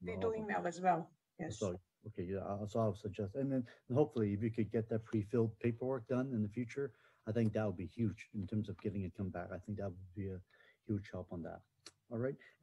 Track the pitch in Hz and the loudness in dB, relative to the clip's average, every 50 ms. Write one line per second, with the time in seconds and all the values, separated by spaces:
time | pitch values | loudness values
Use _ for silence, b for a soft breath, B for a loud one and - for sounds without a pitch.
0 | 185 175 - 185 - - - - 214 - 190 180 175 175 170 170 185 185 170 165 | -6 -6 -2 0 0 0 0 0 -2 -2 -2 0 0 0 0 4 4 4 4 4
1 | 170 - - _ _ _ _ - 165 - 110 - - 92 87 90 - _ _ _ | 2 -4 -10 _ _ _ _ -6 -6 -6 -2 -2 0 0 0 -2 -8 _ _ _
2 | - 104 - - 87 90 98 95 - 92 101 101 107 101 - 117 113 107 95 - | -14 -10 -6 -6 -4 -2 -2 -2 -2 -2 -2 -4 -4 -2 0 2 2 2 2 0
3 | - 98 90 - 104 95 101 139 135 139 135 131 120 B B B B - 123 135 | -4 -6 -4 -2 -4 -2 -2 0 0 2 2 0 0 B B B B 2 4 4
4 | 151 151 - 120 107 101 101 101 117 113 110 - 107 107 - 117 110 - 117 110 | 4 4 4 2 2 4 2 2 2 0 2 2 0 2 2 0 0 2 0 -2
5 | 113 - - 110 101 101 - 120 113 113 113 - - 117 117 117 127 127 135 127 | 0 0 0 0 2 4 4 4 4 4 2 0 0 0 0 0 0 -2 -2 -2
6 | 110 - 127 123 127 139 127 110 107 101 107 123 123 117 - 139 139 123 b b | -2 -2 0 0 0 0 0 0 0 0 0 -2 -4 -2 -2 -4 -4 -4 b b
7 | b b b b b 113 110 120 113 110 107 113 110 104 90 85 90 87 - 120 | b b b b b -2 2 4 4 4 4 4 2 2 0 -2 -4 -6 -2 0
8 | 117 107 - - - - - 107 95 - - 107 101 - 95 - - 107 90 101 | 2 2 0 -2 -8 -8 -6 -6 -4 -2 0 0 0 -2 -4 -4 -4 -2 -2 -2
9 | 95 87 - - 98 92 85 87 87 92 95 95 - - 104 95 98 98 90 92 | -2 -4 -4 -4 -4 -2 -2 -4 -4 -4 -6 -8 -6 -6 -4 -4 -4 -4 -6 -8
10 | 95 92 - 107 98 98 92 90 - b b b b b b b _ - 107 101 | -12 -10 -8 -6 -4 -4 -6 -8 -10 b b b b b b b _ -2 0 0
11 | 101 - - 92 90 - 92 87 80 82 85 - - _ _ _ _ - - _ | 0 -2 -6 -8 -6 -6 -6 -6 -6 -6 -8 -10 -14 _ _ _ _ -20 -20 _
12 | _ - 120 113 123 135 151 B B B B B | _ -8 -4 -2 -2 -2 -2 B B B B B